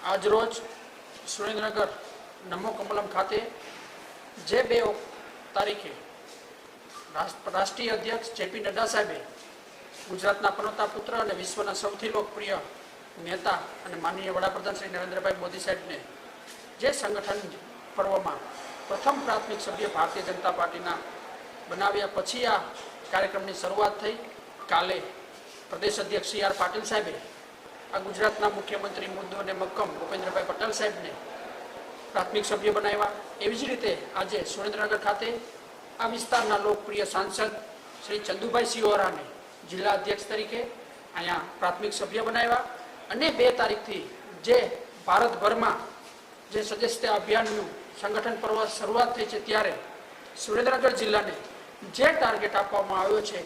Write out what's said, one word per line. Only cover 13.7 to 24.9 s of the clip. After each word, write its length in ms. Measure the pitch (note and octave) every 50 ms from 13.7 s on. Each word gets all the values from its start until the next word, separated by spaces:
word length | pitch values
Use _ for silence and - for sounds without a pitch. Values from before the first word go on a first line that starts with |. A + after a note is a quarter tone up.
| - - -
અને 120 | F#3 F3
માનનીય 360 | E3 E3 E3 F3+ F#3+ G3 F#3+
વડાપ્રધાન 440 | F#3 F3+ F#3 F#3+ F#3+ - F3+ G#3 G3
શ્રી 160 | F#3 F#3+ F#3
નરેન્દ્રભાઈ 500 | F3+ F3+ F#3 F#3 F3+ F#3 F#3 G3 F#3 F3+ F3+
મોદી 160 | F3+ F3+ F#3+
સાહેબને 380 | F3 G3+ F#3 - - - D#3+ B2+ - - - - - - - - - - - - - - - -
જે 140 | A3+ C#4
સંગઠન 480 | - - - G#3 G#3+ G3+ G3 G3+ G3 G#3 G3+ E3+ - - - - - - - - -
પર્વમાં 440 | - F#3+ G3 F#3+ - - E3+ C#3+ - - - - - - - - - - -
પ્રથમ 280 | G3+ F#3+ - C#4 C#4 C4
પ્રાથમિક 400 | - B3 A3 G#3+ G#3+ - G#3+ -
સભ્ય 280 | - G3+ F#3 G3 G#3+ G3+
ભારતીય 360 | - D#3+ E3 E3 - G3 F3+
જનતા 280 | F#3 F3 E3+ - F#3
પાર્ટીના 460 | F3 F3+ E3+ E3+ - F3 F3 F3 E3+ - - - - - - - - - - - - - - -
બનાવ્યા 460 | E3+ F3+ G3+ G3+ G3 G#3 G#3 F#3+ -
પછી 300 | F#3 F3+ - - B3 B3
આ 140 | A#3 A3 F#3+ E3+ - - - - - - - - -
કાર્યક્રમની 500 | - F#3+ G3 F#3+ F#3+ G3 F#3+ G3 F#3 -
શરૂઆત 320 | - F#3 G3 G#3 G#3 G#3 G#3 -
થઈ. 160 | G#3 G#3+ A#3 A#3 - - - - - - - - -
કાલે 320 | - F3+ E3 F3 F#3